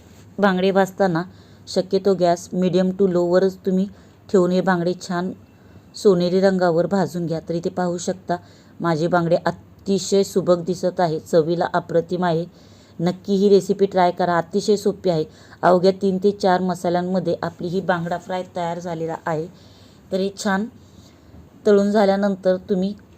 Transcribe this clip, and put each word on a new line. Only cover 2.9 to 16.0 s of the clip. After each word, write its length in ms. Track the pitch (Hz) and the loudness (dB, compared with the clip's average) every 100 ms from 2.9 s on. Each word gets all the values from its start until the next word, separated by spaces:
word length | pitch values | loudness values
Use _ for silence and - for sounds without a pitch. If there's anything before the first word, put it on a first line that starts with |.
| 185 | 2
to 80 | 196 | 2
लोवरच 480 | 175 175 180 190 190 196 | 2 2 2 2 -2 -2
तुम्ही 220 | 185 196 - - - - | 0 -2 -6 -20 -20 -2
ठेवून 200 | 190 180 | 2 2
हे 100 | 180 | 2
बांगडे 320 | 175 175 170 180 - | 2 0 0 -4 -6
छान 240 | 175 180 - - _ - - - - | -6 -6 -8 -18 _ -20 -20 -20 0
सोनेरी 440 | 208 175 175 190 | 4 4 2 2
रंगावर 460 | 196 185 180 165 175 | 2 4 2 2 0
भाजून 400 | 196 156 175 165 | 0 -2 -4 -4
घ्या. 140 | 160 | -6
तर 140 | - | -4
इथे 160 | 170 180 | -6 -4
पाहू 280 | 185 180 175 | -4 -4 -4
शकता 380 | 170 185 - 175 - - - - | -6 -8 -6 -6 -6 -20 -20 -6
माझे 280 | 170 160 170 | -2 0 0
बांगडे 280 | 175 165 170 | 0 2 0
अतिशय 880 | - - - - - 196 - 196 | 0 -6 -14 -14 -4 -4 0 0
सुबक 340 | 196 196 165 175 | 0 -2 0 0
दिसत 420 | 170 180 180 180 | 0 -4 -4 -2
आहे, 200 | 170 156 | -2 -2
चवीला 480 | - 175 156 170 - | 0 0 2 -2 -2
अप्रतिम 520 | 175 175 165 165 175 180 | -4 0 -2 -2 -2 -2
आहे. 200 | 165 175 - - - - - | -2 -4 -12 -20 -20 -20 -4
नक्की 360 | 175 180 - 196 | -4 -4 -2 2
ही 140 | 202 | 6
रेसिपी 360 | 196 180 196 196 | 4 4 0 0
ट्राय 260 | 185 180 | 2 0
करा, 260 | 175 175 170 | 2 0 0
अतिशय 380 | 165 202 202 202 | -2 -4 0 0
सोपी 340 | 202 196 185 | 0 -2 -2
आहे. 160 | 160 156 - - - | -2 -4 -10 -20 -2
अवघ्या 300 | 175 180 185 | 2 4 2
तीन 260 | 190 | 0